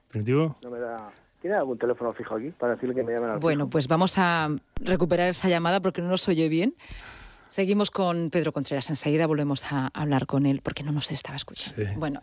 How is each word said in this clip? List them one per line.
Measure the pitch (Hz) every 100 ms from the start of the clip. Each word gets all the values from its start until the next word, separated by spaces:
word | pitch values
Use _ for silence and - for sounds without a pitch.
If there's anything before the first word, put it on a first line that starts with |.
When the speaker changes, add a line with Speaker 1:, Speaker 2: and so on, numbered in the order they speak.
| _
Speaker 1:
Primitivo. | 110 107 135 160 -
Speaker 2:
No | 123
me | 120
da... | 120 113 107 - _ _
¿Tiene | 175 202
algún | 135 120
teléfono | 120 120 120
fijo | 110 113 110
aquí | 131
para | - 123
decirle | 113 127
que | 127
me | 117
llamen | 117 117
al | 107
Speaker 3:
Bueno, | 165 147
Speaker 2:
fijo? | 139
Speaker 3:
pues | 156 131
vamos | 165 185 -
a | 180 170 156 147 - -
recuperar | - 180 170 170 180
esa | 180 190
llamada | 170 170 196
porque | 185 180
no | 175
nos | 185 -
oye | 165 160
bien. | 160 214 - - - - - - - -
Seguimos | - 190 208 202
con | - 180 170 165
Pedro | 170 156
Contreras, | 151 135 139 -
enseguida | 143 151 156 160
volvemos | 151 147 139 -
a | 139 131
hablar | - 147 135 139
con | 139 139
él | 139
porque | - -
no | 143
nos | 147 -
estaba | 147 -
escuchando. | 139 - - - -
Speaker 1:
Sí. | 104 101
Speaker 3:
Bueno, | 151 143